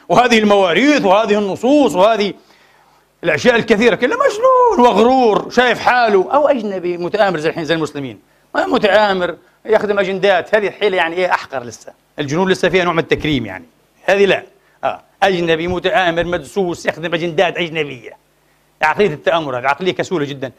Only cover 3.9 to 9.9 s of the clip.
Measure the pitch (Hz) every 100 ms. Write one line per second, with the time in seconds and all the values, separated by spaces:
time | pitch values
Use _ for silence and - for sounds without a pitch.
3.9 | 180 247 480 554 415 508 508 494 381 240
4.9 | 196 226 262 240 196 - - 247 208 -
5.9 | 247 233 202 180 277 294 285 208 190 175
6.9 | 175 175 202 196 170 156 156 151 165 147
7.9 | 147 135 101 _ _ _ - 381 254 208
8.9 | 196 214 190 175 156 _ _ - 214 208